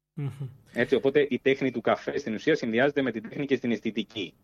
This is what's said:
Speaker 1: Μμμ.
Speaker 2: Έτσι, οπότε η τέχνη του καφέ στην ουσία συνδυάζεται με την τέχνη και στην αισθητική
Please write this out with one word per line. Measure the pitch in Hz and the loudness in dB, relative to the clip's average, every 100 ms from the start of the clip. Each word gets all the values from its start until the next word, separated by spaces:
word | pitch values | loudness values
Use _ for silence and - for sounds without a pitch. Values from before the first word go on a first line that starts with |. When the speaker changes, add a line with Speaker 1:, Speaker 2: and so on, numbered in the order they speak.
| _ | _
Speaker 1:
Μμμ. | - 139 - 127 - _ | -8 -8 -8 -14 -14 _
Speaker 2:
Έτσι, | 117 123 120 | -2 2 4
οπότε | 135 147 139 | 4 4 2
η | 123 | 2
τέχνη | 131 135 131 | 2 2 0
του | 117 | 0
καφέ | 117 104 - 139 | 0 0 0 -4
στην | 117 | -4
ουσία | 107 151 156 | -2 0 0
συνδυάζεται | 120 113 143 143 | 2 2 2 2
με | 131 | -2
την | 113 110 | -4 -8
τέχνη | - 143 | -8 -2
και | 127 | -2
στην | 120 | 0
αισθητική | 107 113 110 98 110 85 _ | -2 -2 -4 -6 -8 -10 _